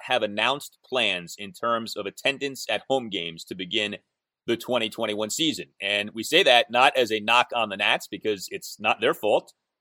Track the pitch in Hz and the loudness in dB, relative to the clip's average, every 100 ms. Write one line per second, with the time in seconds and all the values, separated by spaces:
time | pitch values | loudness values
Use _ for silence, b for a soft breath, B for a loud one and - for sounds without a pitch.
0 | - 127 107 104 117 143 - - _ 127 | 2 -2 0 0 0 -2 -6 -20 _ 0
1 | 107 92 87 - 101 90 117 117 110 - | 0 0 -6 -12 -14 -6 -2 -2 -4 -8
2 | 98 - 143 135 143 131 - 107 - 135 | -8 -4 -4 -4 -6 -6 -4 -4 0 -2
3 | 113 95 85 82 - 95 92 107 104 98 | -2 -6 -8 -10 -12 -10 -6 -4 -4 -6
4 | _ _ _ _ - 117 - 123 110 - | _ _ _ _ -4 -4 -2 -2 -2 -4
5 | 113 104 107 - 160 101 85 - 98 101 | -4 -2 -4 -2 -2 -2 -8 -8 -2 -2
6 | 104 113 110 160 151 120 - 120 139 131 | -2 -6 0 4 8 6 6 4 4 6
7 | 113 110 107 120 120 120 107 98 104 147 | 2 0 4 4 4 0 -2 0 0 0
8 | - 95 110 101 - 98 - - 107 120 | -2 -6 -4 -4 -6 -12 -12 -4 -2 2
9 | 120 165 104 131 - _ _ _ | 0 0 2 2 0 _ _ _